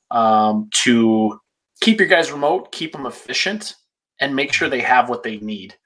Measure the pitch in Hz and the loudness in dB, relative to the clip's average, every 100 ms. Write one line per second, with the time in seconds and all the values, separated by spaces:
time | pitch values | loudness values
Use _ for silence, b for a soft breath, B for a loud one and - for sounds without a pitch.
0 | - 117 110 110 107 107 107 - 127 117 | -4 0 2 4 2 0 -2 -2 2 4
1 | 113 110 110 - _ _ _ - 226 214 | 4 2 0 -4 _ _ _ -2 2 2
2 | 190 175 151 143 143 185 - - 160 151 | 4 2 2 -2 0 0 -4 -10 -10 -10
3 | 127 - - - 190 214 - - _ _ | -12 -12 -8 -4 -4 -4 -10 -16 _ _
4 | _ - 139 135 143 - 151 127 120 123 | _ -6 -4 -2 -2 -2 -2 -2 2 2
5 | 123 117 113 107 107 104 92 - | 2 -2 -8 -10 -10 -10 -14 -20